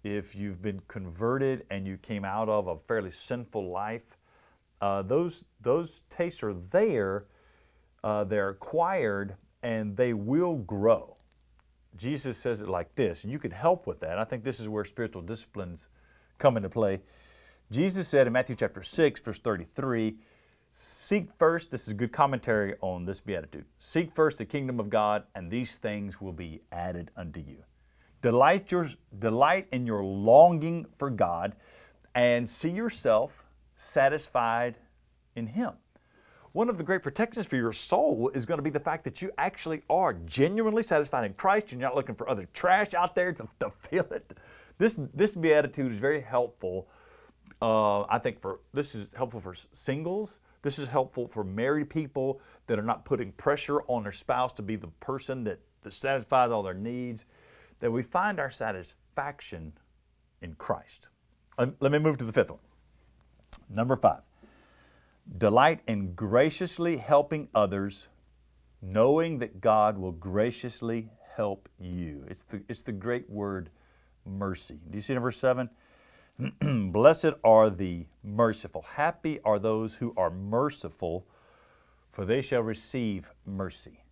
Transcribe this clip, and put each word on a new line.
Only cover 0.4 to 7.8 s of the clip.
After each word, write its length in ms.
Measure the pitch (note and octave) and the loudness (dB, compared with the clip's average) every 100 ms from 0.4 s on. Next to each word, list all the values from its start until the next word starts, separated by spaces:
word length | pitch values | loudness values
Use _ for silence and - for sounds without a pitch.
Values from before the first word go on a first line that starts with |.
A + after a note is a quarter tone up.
| G2+ F2+ | -10 -6
been 200 | G#2 G2 - | -8 -8 -12
converted 760 | G#2+ F#2 E2+ A2+ C3+ C3+ C3 - | -12 -12 -4 0 2 0 -2 -6
and 160 | G2 F#2+ | -8 -6
you 120 | F#2+ | -8
came 260 | - G#2 | -8 -6
out 240 | G2 G#2 A2 | -4 -2 0
of 200 | G#2+ F#2 | 0 0
a 100 | D#2+ | -8
fairly 340 | - A2+ F#2+ | -2 -2 -2
sinful 580 | - - B2 A#2 A2 F#2 | -12 -10 -10 -6 -6 -6
life, 480 | F2+ G#2+ A2+ _ _ _ _ _ _ _ _ | -6 -6 -8 _ _ _ _ _ _ _ _
uh, 200 | G2+ G2 | 0 0
those, 420 | F#2+ C#3 E3+ - - _ | 2 0 0 -6 -20 _
those 420 | A#2+ D3 E3+ - _ | 0 0 -2 -14 _
tastes 320 | - F3 - | -6 -4 -4
are 120 | A2 | -6
there, 720 | F#2 F2+ F3+ A3 C3 G2 G2+ G2+ _ _ _ _ _ | -6 0 2 4 2 0 -2 -8 _ _ _ _ _